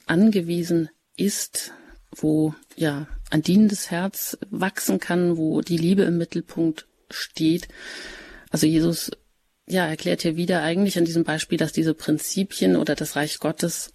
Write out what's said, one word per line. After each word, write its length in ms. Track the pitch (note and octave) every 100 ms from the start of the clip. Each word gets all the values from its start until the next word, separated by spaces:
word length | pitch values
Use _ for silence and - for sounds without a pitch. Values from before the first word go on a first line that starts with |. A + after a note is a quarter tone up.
| -
angewiesen 840 | E3+ A3 G3+ E3+ E3+ E3+ E3+ D#3+ _ _ -
ist, 560 | G3 - - - - - - - - -
wo, 380 | D#3 D#3 D#3 D#3 _ -
ja, 320 | D#3 C#3+ D#3 - -
ein 120 | D#3
dienendes 500 | D#3+ F#3+ G#3+ G3 -
Herz 460 | E3+ F#3+ - - - -
wachsen 500 | E3 F#3+ - - F#3+
kann, 380 | - F3 F3 E3
wo 240 | D#3 D#3
die 160 | - E3+
Liebe 260 | E3+ G3
im 140 | F3+ E3+
Mittelpunkt 680 | E3+ E3+ - - E3 D#3 - _ -
steht. 580 | - - - D#3+ E3+ - - - - - - - - -
Also 160 | - D#3
Jesus, 440 | D#3+ E3 E3 - - _ _ _ _ -
ja, 180 | F#3 E3
erklärt 360 | D#3 F3 F3+
hier 160 | E3+ D#3+
wieder 260 | F3 F3+
eigentlich 340 | D#3 F3 G3+ F3+
an 80 | E3
diesem 180 | E3
Beispiel, 340 | E3 D#3 - E3+
dass 160 | D#3
diese 200 | - D#3+
Prinzipien 840 | D#3 - D3+ - F#3+ G3 - F#3+ F3
oder 180 | D3+ D3
das 200 | D3+ D3
Reich 240 | D3+ -
Gottes 520 | D3+ D#3 E3+ - -